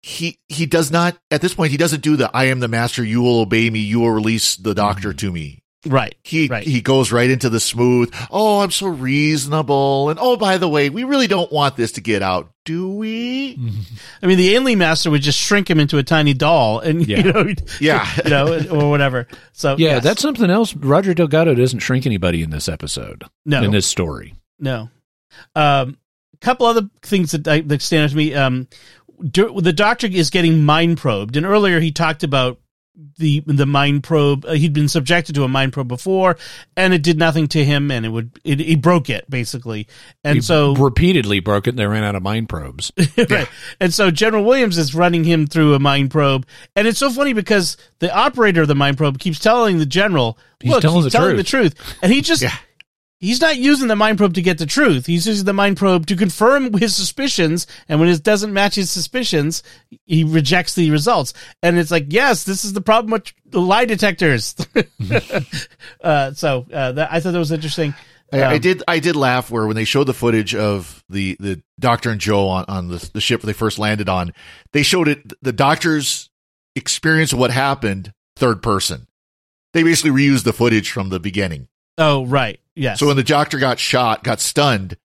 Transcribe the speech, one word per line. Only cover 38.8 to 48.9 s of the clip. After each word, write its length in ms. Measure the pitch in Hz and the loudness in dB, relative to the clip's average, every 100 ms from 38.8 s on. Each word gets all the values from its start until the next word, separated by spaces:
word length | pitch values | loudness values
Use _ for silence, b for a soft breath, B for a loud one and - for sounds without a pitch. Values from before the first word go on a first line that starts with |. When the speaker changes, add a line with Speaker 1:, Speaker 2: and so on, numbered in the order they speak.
Speaker 3:
broke 280 | 160 175 131 | 4 2 2
it 180 | 110 - | -6 -4
basically, 600 | 131 117 123 120 107 104 B B B | -6 -6 -8 -8 -10 -10 B B B
and 140 | 147 143 | 0 0
Speaker 2:
He 40 | |
Speaker 3:
so 320 | 120 160 143 135 | 2 2 4 4
Speaker 2:
repeatedly 640 | 135 127 170 180 104 101 | 2 4 4 2 2 -2
broke 260 | 92 101 98 | 0 0 0
it, 40 | |
and 80 | 123 | -2
they 80 | 104 | -2
ran 180 | 110 | 0
out 100 | 107 | -2
of 80 | 101 | -4
mind 260 | 95 110 113 | -4 -4 -6
probes. 440 | 82 69 64 - - | -8 -10 -12 -12 0
Speaker 3:
<laughs> 200 | 156 - | 0 2
Right. 140 | 240 | 2
Speaker 1:
Yeah. 140 | 202 135 B B B | 0 -2 B B B
Speaker 3:
And 120 | 185 | -2
so 160 | 165 196 | 2 2
General 320 | 156 214 220 | 2 2 2
Williams 340 | 208 262 233 170 | 2 4 2 0
is 160 | 147 | -2
running 300 | 156 175 170 | 2 2 2
him 220 | 160 165 151 | 2 2 2
through 260 | 165 151 | 4 4
a 60 | 143 | 4
mind 300 | 139 139 135 | 4 2 0
probe, 340 | 156 143 135 131 B B - | 2 2 0 -4 B B 0
and 100 | 214 | 0
it's 120 | 220 | 0
so 100 | 277 | -2
funny 220 | 247 285 | 0 -2
because 440 | 226 190 208 - - b _ | -2 0 0 0 -6 b _
the 160 | 175 | -2
operator 480 | 185 269 247 220 170 | 0 0 2 2 4
of 60 | 156 | 2
the 60 | 143 | 2
mind 200 | 143 | 0